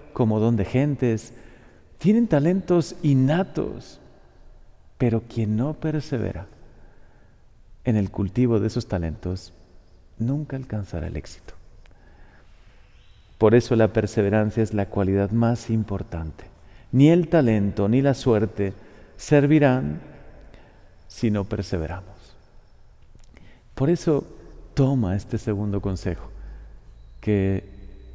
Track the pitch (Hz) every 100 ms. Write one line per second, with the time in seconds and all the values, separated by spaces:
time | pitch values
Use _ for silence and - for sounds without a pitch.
0 | - - 110 107 113 113 95 127 147 139
1 | 123 110 - - - - - - - -
2 | 175 226 233 147 156 190 175 175 - -
3 | 147 131 131 170 196 - - - - -
4 | - - - - - - - - - -
5 | 120 113 - 117 107 107 139 151 160 151
6 | - 123 98 90 98 - - - - -
7 | - - - - - - - - 127 110
8 | 95 - 95 120 123 110 110 123 - 92
9 | 82 - 90 92 - - - - - -
10 | - - 120 147 147 135 123 107 95 85
11 | 82 76 - - - - - - - -
12 | - - - - - - - - - -
13 | - - - - 107 120 - 113 107 110
14 | 104 113 101 107 107 113 110 104 98 101
15 | 95 98 101 117 117 117 - 110 101 98
16 | - 82 80 - - - - - - 127
17 | 147 170 160 165 120 110 101 104 101 127
18 | 139 131 131 107 107 - 98 - - -
19 | - - - 147 139 151 143 127 147 156
20 | - - - - - - - - - -
21 | - - 113 104 98 104 98 90 80 92
22 | - - - - - - - - - -
23 | - - - - - - - - 139 175
24 | 170 143 - - - - - - 135 135
25 | 92 95 - 110 113 101 104 98 98 92
26 | 92 82 - - - - - - - -
27 | - - 107 101 95 95 - - - -
28 | -